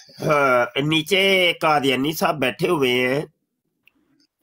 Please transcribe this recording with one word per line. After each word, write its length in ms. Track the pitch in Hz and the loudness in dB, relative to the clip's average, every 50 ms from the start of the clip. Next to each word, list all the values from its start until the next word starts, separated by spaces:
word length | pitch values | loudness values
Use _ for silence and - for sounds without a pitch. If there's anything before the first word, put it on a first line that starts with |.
| - - - - | -20 -20 -14 -8
हाँ, 500 | 127 156 151 147 139 135 127 123 120 - - 135 | -2 0 0 2 2 2 2 2 0 0 -2 -4
नीचे 720 | 143 151 160 160 151 - 202 185 196 196 190 185 180 175 | -2 0 -2 -2 0 0 0 2 2 2 2 2 2 0
कादियानी 600 | 165 - 170 160 151 147 127 139 131 123 135 151 | 0 0 0 0 0 2 2 0 0 0 -2 -4
साहब 240 | 165 - 202 165 170 | -2 -2 -2 -2 -2
बैठे 320 | 147 - - 220 - 175 175 | -2 -4 -4 -2 -2 -2 -2
हुए 220 | 180 151 135 123 | 0 0 0 0
हैं, 420 | 123 127 127 127 131 143 160 - _ _ _ _ _ _ _ _ _ _ _ _ _ _ _ _ _ _ _ _ _ _ | 2 0 0 0 -2 -2 -4 -8 _ _ _ _ _ _ _ _ _ _ _ _ _ _ _ _ _ _ _ _ _ _